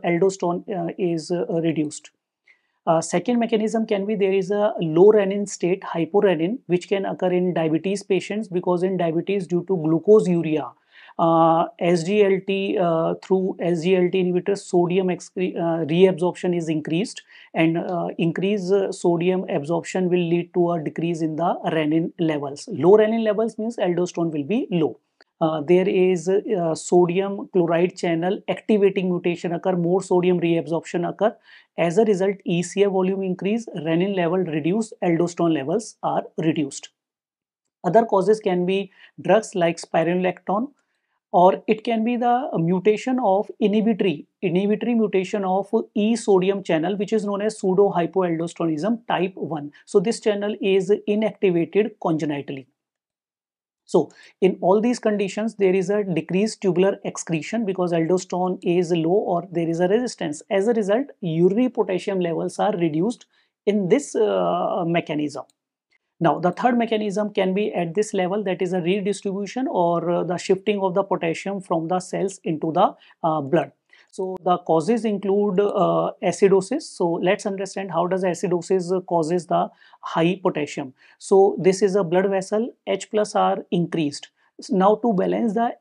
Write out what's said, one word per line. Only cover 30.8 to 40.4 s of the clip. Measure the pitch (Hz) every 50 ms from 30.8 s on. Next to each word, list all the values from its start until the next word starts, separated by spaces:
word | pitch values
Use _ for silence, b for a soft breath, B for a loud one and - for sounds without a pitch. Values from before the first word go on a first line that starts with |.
| 151 - - 175 175 170
occur. | 165 - 196 226 - b b b b b b b _ -
As | 165 175 165
a | 202 226
result, | 214 208 175 190 196 202 196 -
E | - 175 170 175
C | 180 - 190 196
A | 202
volume | 190 190 185 190 190 190 190
increase, | 185 180 175 175 196 214 233 226 - -
renin | 180 147 160 160 165 180 202 202
level | 185 175 160 175 190
reduce, | 185 165 151 160 143 160 185 226 214 - - - 202
aldosterone | 180 170 160 175 170 - - 175 170 160
levels | 147 131 139 170 233 233 - - _ -
are | 160 147 - - - -
reduced. | - 165 165 160 165 147 135 - - - - _ _ _ _ _ _ _ _ _ _ _ _ _ _ _ _ _ _ -
Other | 180 165 226 233
causes | 233 208 190 185 190 220 214
can | - 196 180 180 180
be | 180 190 196 196 190 b b b b b -
drugs | 151 165 185 226 220 - -
like | 190 170 170 170 -
spironolactone, | - - - 170 165 165 175 180 180 180 175 -